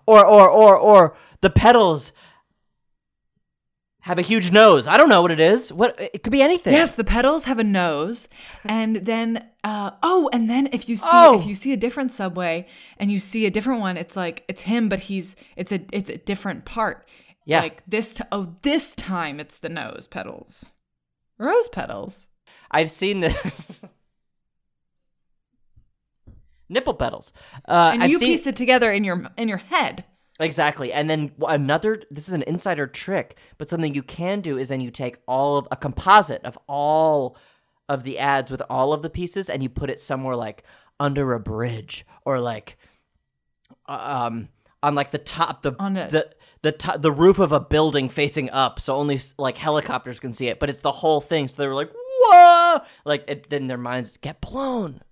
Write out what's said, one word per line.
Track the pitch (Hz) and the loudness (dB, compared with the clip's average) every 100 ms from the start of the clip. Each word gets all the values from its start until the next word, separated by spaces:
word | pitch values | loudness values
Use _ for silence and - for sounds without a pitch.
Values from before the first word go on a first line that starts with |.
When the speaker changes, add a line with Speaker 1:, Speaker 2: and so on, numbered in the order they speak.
| - | 8
Speaker 1:
Or, | 214 | 10
or, | 202 208 185 | 12 10 10
or, | 214 214 185 | 10 8 8
or | 214 202 160 - - - | 8 8 8 2 -20 -2
the | 190 | 2
pedals | - 220 240 185 151 - _ _ _ _ _ _ _ _ _ _ _ _ _ _ _ _ _ _ _ 175 | 4 6 6 4 0 -6 _ _ _ _ _ _ _ _ _ _ _ _ _ _ _ _ _ _ _ -6
have | 180 | -4
a | |
huge | 180 220 180 | 0 0 4
nose. | 208 220 147 131 | 6 8 6 4
I | 226 | 6
don't | 311 | 8
know | 190 | 6
what | 175 | 4
it | 156 | 4
is. | 165 240 - | 4 4 -2
What, | 156 240 - | -2 -2 -2
it | - 202 | -12 -8
could | 220 | -2
be | 269 | 2
anything. | 285 359 - | 2 2 2
Speaker 2:
Yes, | 302 330 | 2 2
the | - | -2
petals | 202 226 262 311 254 | -2 0 2 0 -4
have | 233 | -2
a | |
nose. | 214 190 175 147 175 233 - - - - | 0 0 0 -2 -6 -8 -14 -20 -20 -16
And | 208 220 220 220 | -6 -4 -4 -4
then, | 190 226 226 226 - _ | -4 -4 -4 -6 -10 _
uh, | 208 208 202 - | -8 -8 -8 -6
oh, | 339 370 294 | 0 0 0
and | 240 226 | -2 -2
then | 247 277 | -2 -2
if | 240 - | -4 -6
you | 220 | -4
see, | 330 | 4
Speaker 1:
Oh. | 349 320 214 | 8 8 6
Speaker 2:
if | 208 | 0
you | 190 | -8
see | 269 | -4
a | 233 | -4
different | 240 285 254 | -4 -6 -8
subway | - 190 175 175 165 180 - - - | -6 -8 -6 -6 -6 -10 -20 -20 -8
and | 202 | -4
you | 202 | -4
see | - 226 208 | -4 -4 -4
a | |
different | 214 233 240 | -2 -4 -4
one, | 190 170 | -4 -8
it's | 175 | -10
like, | 196 175 165 - | -8 -8 -10 -14
it's | 185 | -12
him, | 190 233 220 | -4 -2 -2
but | 190 | -4
he's, | 190 190 160 - _ - | -6 -10 -10 -18 _ -12
it's | 190 | -8
a, | 196 190 | -8 -8
it's | 202 190 | -10 -8
a | - | -12
different | - 196 202 - | -10 -10 -8 -12
part. | - 233 202 143 _ _ _ _ 151 | -12 -6 -6 -8 _ _ _ _ -2
Speaker 1:
Yeah. | 160 | -2
Speaker 2:
Like, | 160 - 185 | -2 -10 -8
this | 214 214 | -8 -6
t-, | - - | -10 -10
oh, | 202 175 170 | -8 -10 -6
this | 285 302 - | -4 -2 -4
time | - 185 180 156 147 | -10 -8 -8 -8 -12
it's | 147 - | -18 -14
the | 160 | -12
nose | 165 110 - - | -12 -12 -16 -16
petals. | - - - - - - _ _ _ _ _ _ - | -16 -16 -18 -20 -20 -20 _ _ _ _ _ _ -8
Rose | 254 466 466 | -2 -2 -2
petals. | - - 98 190 - _ _ _ _ - | -8 -10 -12 -14 -18 _ _ _ _ -6
Speaker 1:
I've | 151 160 | -4 -2
seen | - 190 202 | -4 -4 -2
the | 165 | -2
<laughs> | 571 170 - - - - _ _ _ _ _ _ _ _ _ _ _ _ _ _ _ _ _ _ _ _ _ _ _ - - _ _ - | -4 -8 -12 -20 -20 -20 _ _ _ _ _ _ _ _ _ _ _ _ _ _ _ _ _ _ _ _ _ _ _ -20 -20 _ _ -6
nipple | 220 254 | -4 -4
petals. | - 127 - - _ - - - | -4 -6 -8 -20 _ -20 -18 0
Uh, | 170 165 | 4 4
Speaker 2:
And | 233 | 4
Speaker 1:
I've | 262 | 2
Speaker 2:
you | 339 | 2
Speaker 1:
seen | 240 | 0
Speaker 2:
piece | 330 277 | 0 -2
it | 196 | -4
together | 247 254 226 | 2 2 2
in | 202 | 0
your, | 202 175 - - | -2 -6 -8 -8
in | 226 | -6
your | 185 | -8
head. | - 330 - - - _ _ - | -4 -4 -4 -8 -20 _ _ -8
Speaker 1:
Exactly. | 160 151 151 147 127 | -6 -2 -2 -2 -8
And | 143 156 | -6 -4
then | 156 147 - | -4 -6 -6
w-, | 156 | -4
another, | 147 139 151 214 214 - | -2 0 -2 -2 -6 -10
this | 147 165 | -16 -8
is | |
an | 165 | -8
insider | 135 175 196 151 135 | -6 -6 -6 -6 -8
trick, | - - 196 - _ _ - | -10 -8 -8 -8 _ _ -16
but | 151 | -10
something | - 156 | -6 -4
you | 139 | -6
can | 131 - 180 202 | -10 -10 -8 -6
do | 170 131 | -6 -8
is | 131 | -6
then | 131 | -8
you | 123 | -10
take | 127 123 - - | -10 -12 -12 -6
all | 131 143 143 | -4 -2 -2
of, | 135 | -4
a | 131 | -10
composite | 143 - 185 214 - - | -10 -6 4 4 4 -8
of | 127 - - | -12 -16 -12
all | 143 147 156 160 151 123 _ _ _ _ _ - | -6 -2 0 2 0 -4 _ _ _ _ _ -8
of | 135 | -8
the | 127 - | -8 -6
ads | 139 139 131 | -2 -2 -4
with | 131 - | -12 -8
all | 131 135 | -2 -2
of | 151 | -2
the | 120 | -6
pieces | - 170 196 185 | -10 -10 -10 -10
and | 135 | -8
you | 131 | -8
put | - 139 | -8 -10
it | - | -10
somewhere, | - 131 131 123 | -8 -8 -6 -8
like, | 110 - _ _ _ - | -8 -14 _ _ _ -6
under | 143 139 135 | -4 -2 -2
a | 117 | -4
bridge | 104 110 120 113 95 - - _ | -6 -6 -6 -8 -14 -18 -20 _
or, | - 127 | -6 -4
like, | 120 110 - _ _ _ _ _ _ _ _ _ _ _ - | -6 -8 -14 _ _ _ _ _ _ _ _ _ _ _ -16
uh, | 139 139 131 120 | -12 -10 -6 -6
um, | 113 - _ _ - | -8 -12 _ _ -6
on, | 147 | -4
like, | 143 143 | -2 -6
the | 147 | -8
top, | - 156 165 - | -10 -6 -6 -4
the, | 143 123 | -8 -6
Speaker 2:
On | 196 196 | -8 -6
a | 151 | -4
Speaker 1:
the, | 156 - _ _ _ | -4 -4 _ _ _
the | 151 | -6
to-, | 151 180 185 | -4 -8 -2
the | 156 | -2
roof | 143 180 190 | 4 4 4
of | 165 | 2
a | 143 | 0
building | - 151 156 139 131 | 0 0 0 -2 -4
facing | - 143 156 127 | -4 -4 -4 -6
up, | 135 127 - | -2 -2 -4
so | - 139 | -6 -4
only | 147 | -2
s-, | 135 - - | -4 -8 -6
like, | 131 - | -6 -4
helicopters | 156 151 147 131 127 117 | -4 -4 -4 -10 -10 -14
can | 127 | -14
see | 113 120 | -8 -6
it, | - | -4
but | 143 | -6
it's | 120 | -4
the | 147 | -6
whole | - 160 147 | -2 -2 -2
thing. | - 160 131 | -2 -4 -4
So | - | -6
they | 139 | -6
were | |
like, | 135 156 | -6 -8
"Whoa!" | 480 508 523 480 349 349 339 349 320 - _ 151 | -12 -8 2 8 10 10 8 4 0 -4 _ -4
Like, | 143 - | -4 -4
it, | 139 - | -12 -8
then | 147 131 | -8 -6
their | 123 | -8
minds | 123 127 110 - | -8 -8 -8 -14
get | 139 - | -16 -14
blown. | - 262 269 240 170 127 _ | -12 -8 -6 -6 -8 -12 _